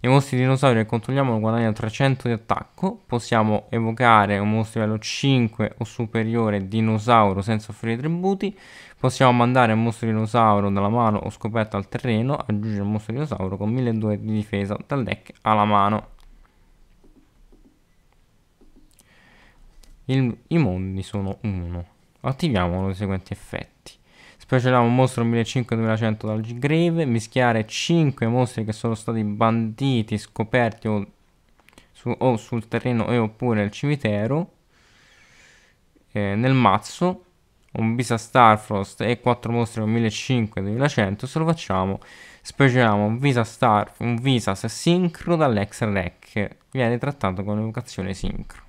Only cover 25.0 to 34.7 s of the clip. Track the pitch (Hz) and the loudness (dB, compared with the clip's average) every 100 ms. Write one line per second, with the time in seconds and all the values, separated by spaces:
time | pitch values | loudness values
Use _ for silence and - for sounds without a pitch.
25 | 127 - 117 117 110 135 117 113 113 110 | 2 2 0 0 0 -2 -2 -2 0 0
26 | 113 110 110 107 110 120 143 160 170 165 | 0 -2 -4 -6 -6 -4 0 2 2 2
27 | 151 113 107 - 123 113 107 - - 165 | 0 0 0 0 2 2 -2 -6 0 4
28 | 156 135 113 123 123 - 107 107 117 113 | 4 2 0 2 0 -2 -6 -4 -4 -4
29 | - 113 107 104 113 113 113 110 139 123 | -4 -4 -4 0 2 2 -2 -2 0 0
30 | 110 107 - - 110 131 117 - 110 107 | 0 -4 -6 -6 -2 2 0 -2 -4 -4
31 | 98 _ _ _ _ _ _ - _ _ | -6 _ _ _ _ _ _ -20 _ _
32 | - 123 127 113 - 117 107 117 127 120 | -8 -2 0 0 -4 -8 -4 -4 -2 -2
33 | 110 120 110 110 123 110 104 - 143 147 | 0 0 0 -2 -2 0 0 -2 -4 -2
34 | 110 104 107 156 180 _ _ | -2 -2 -2 -2 -4 _ _